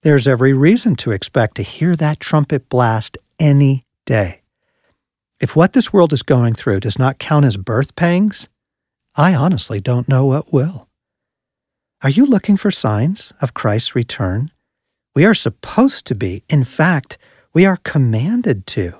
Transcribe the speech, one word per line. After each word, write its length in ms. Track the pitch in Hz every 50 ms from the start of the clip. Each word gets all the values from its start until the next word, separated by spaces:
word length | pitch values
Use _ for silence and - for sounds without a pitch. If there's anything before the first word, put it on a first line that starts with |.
There's 260 | _ 160 147 139 117 139
every 240 | 131 117 127 135
reason 460 | 135 131 139 160 214 240 - 240 143 -
to 140 | - 123
expect 440 | 107 92 - - _ - 113 107 _
to 60 | -
hear 340 | 101 - - - 156 175 175
that 240 | 151 160 151 151 -
trumpet 480 | - - - 156 143 - 156 139 _ _
blast 500 | - 123 123 117 110 110 110 - - - _ _ _ _
any 440 | 156 151 143 139 143 139 135 131 _ _ _ _ _
day. 360 | - 123 110 101 87 82 _ _ _ _ _ _ _ _ _ _ _ _ _ _ _ _ _ _ _ _ _
If 160 | - 120 -
what 160 | 151 170 190
this 220 | - 269 220 - -
world 180 | 202 175 160
is 120 | 151 131 -
going 320 | - 147 123 120 117 113
through 260 | - - - 101 98
does 180 | - 110 95 -
not 200 | 131 131 139 _
count 260 | - - 156 147 143
as 100 | 127 101
birth 400 | 98 95 - 113 117 139 - _
pangs, 540 | - 170 170 175 180 208 214 196 - - - _ _ _ _ _ _ _ _ _ _ _ _ _
I 180 | - 147 180 190
honestly 460 | 127 139 - 139 120 - - 117 101
don't 300 | 98 - 123 120 123 -
know 160 | 135 127 135
what 260 | 139 131 147 160 _
will. 380 | - - 131 165 185 139 - _ _ _ _ _ _ _ _ _ _ _ _ _ _ _ _ _ _ _ _ _ _ _
Are 80 | - 139
you 160 | 139 175 269
looking 320 | 285 254 196 - - 202 190
for 120 | - 208
signs 640 | 185 - - 110 107 104 117 156 196 - - - - _
of 140 | - - -
Christ's 420 | - - 110 104 117 - - -
return? 560 | 127 117 - - - 101 92 90 107 131 160 _ _ _ _ _ _ _ _ _ _ _ _ _
We 80 | 135 156
are 100 | 214 226
supposed 720 | - - - - _ - - - - 254 269 - - - -
to 80 | 127
be. 280 | 101 107 92 90 98 _ _
In 160 | - 143 127
fact, 520 | - - - 156 180 175 147 - _ - _ _ _ _ _ _ _ _
we 120 | 160 185
are 120 | 196 185 175
commanded 880 | _ - - 156 135 120 110 110 127 175 226 247 240 220 127 98 92 -
to. 320 | - - 95 87 - -